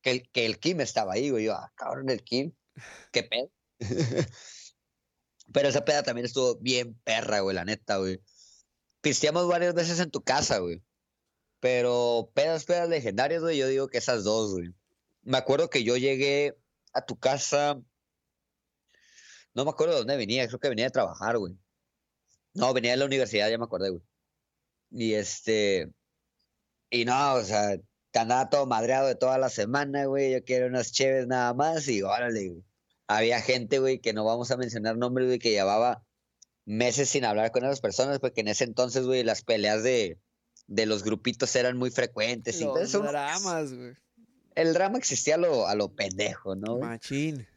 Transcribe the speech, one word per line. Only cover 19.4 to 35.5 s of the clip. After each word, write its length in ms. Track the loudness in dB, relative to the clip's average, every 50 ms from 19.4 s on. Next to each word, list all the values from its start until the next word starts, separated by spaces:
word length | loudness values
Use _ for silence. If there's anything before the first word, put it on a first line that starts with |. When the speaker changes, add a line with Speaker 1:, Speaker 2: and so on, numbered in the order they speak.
| -20 _ _
Speaker 1:
no 100 | -2 -2
me 40 | -2
acuerdo 220 | 0 0 2 2 2
de 60 | 0
dónde 180 | 0 0 -2 -2
venía, 300 | -2 0 0 0 0 -2
creo 120 | -4 -2
que 100 | -2 -2
venía 160 | 0 0 0
de 60 | 0
trabajar, 460 | 2 0 0 0 -2 -4 -4 -2 0 0
güey. 200 | -2 -4 -10 -14 _ _ _ _ _ _ _ _ _ _ _ _ _ _ _ _ _ _ _
No, 200 | 0 0 2 2
venía 180 | 2 2 2
de 60 | 2 2
la 80 | 2
universidad, 440 | 2 2 0 0 2 2 0 2 2
ya 80 | 0 -2
me 60 | -4
acordé, 240 | -6 -4 -4 -2 -4
güey. 120 | -4 -6 _ _ _ _ _ _ _ _ _ _ _ _ _ _ _ _ _ _
Y 220 | -6 -2 0 0 0
este, 760 | 0 -2 -4 -8 -8 -2 0 2 2 4 2 2 0 -2 -4 -12 _ _ _ _ _ _ _ _ _ _ _ _ _ _ _ _ _ _ _
y 160 | -2 0 2
no, 300 | 2 2 2 4 4 2
o 80 | 2 0
sea, 340 | 0 0 2 2 2 0 -4 -6 _ _ _ _ _
te 80 | 0 0
andaba 300 | 2 4 2 2 2 2
todo 160 | 2 2 2
madreado 420 | 2 0 0 2 2 2 2 2 0
de 80 | 0
toda 220 | 2 2 2 2 2
la 120 | 0 0
semana, 560 | 0 -2 -4 0 0 -2 -2 -2 -2 -2 -2
güey, 260 | 0 0 0 2 2 0
yo 100 | -2 -2
quiero 240 | -2 0 0 0 0
unas 240 | 0 -2 -4 -2
cheves 360 | -2 0 2 2 2 2 0 0
nada 260 | 0 0 0 0 0
más, 340 | 0 0 0 0 -2 -2 0
y 140 | -2 0
órale, 480 | 0 0 0 0 0 -2 -2 -2 -4 -6
güey. 140 | -10 -12 -18 _ _ _ _ _ _ _ _ 0
Había 340 | 2 2 4 2 2 0
gente, 380 | 2 0 0 0 2 0 2 2
güey, 200 | 4 2 0 0
que 140 | -2 -4 -2
no 100 | 0 0
vamos 280 | 0 0 0 -2 -4
a 60 | -4 -4
mencionar 400 | -4 -6 -6 -4 -4 -2 -2 -2
nombres, 300 | -2 -2 0 0 0 0
güey, 120 | 0 0
que 120 | 0 0